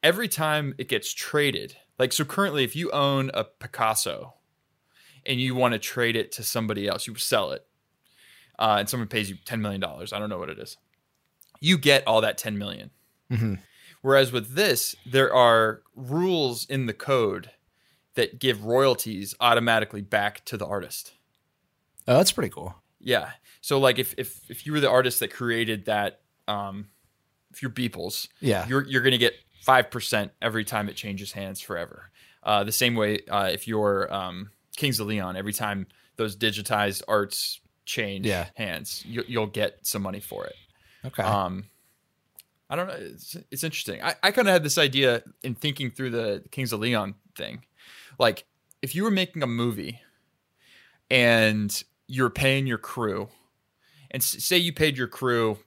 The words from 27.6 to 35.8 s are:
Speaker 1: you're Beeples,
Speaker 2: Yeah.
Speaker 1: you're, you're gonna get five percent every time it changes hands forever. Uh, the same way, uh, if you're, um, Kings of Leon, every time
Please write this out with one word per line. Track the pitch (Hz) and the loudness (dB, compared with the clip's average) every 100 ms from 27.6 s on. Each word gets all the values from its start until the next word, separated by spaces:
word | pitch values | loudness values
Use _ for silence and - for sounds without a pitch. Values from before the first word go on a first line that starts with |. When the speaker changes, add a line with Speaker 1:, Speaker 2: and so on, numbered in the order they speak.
Speaker 1:
you're | 135 | -8
Beeples, | 113 123 90 87 - - _ | -4 -6 -4 -8 -8 -10 _
Speaker 2:
Yeah. | 139 101 87 | 0 0 0
Speaker 1:
you're, | 135 139 | -2 0
you're | 131 | 2
gonna | 127 123 | 4 4
get | 117 - _ _ | 4 2 _ _
five | - 131 123 | 6 6 6
percent | 123 - 110 101 _ | -4 -2 -2 -2 _
every | 113 110 | -2 -2
time | 104 110 101 | -2 -4 -4
it | |
changes | - 107 98 101 | -6 -8 -8 -10
hands | - 98 95 | -10 -10 -10
forever. | - 90 87 - - _ _ _ | -8 -8 -8 -12 -20 _ _ _
Uh, | - 107 | 0 2
the | 101 | 2
same | 107 123 | 2 2
way, | 117 104 107 - | 2 2 0 -2
uh, | 101 98 | 0 0
if | 82 - | -2 -2
you're, | 110 104 98 92 | 0 2 2 0
um, | 98 92 90 104 _ _ - | -4 -6 -10 -14 _ _ -4
Kings | 143 123 | -2 0
of | 104 | -2
Leon, | 107 92 92 | -2 -4 -6
every | 101 | -6
time | 104 107 101 | -4 -4 -4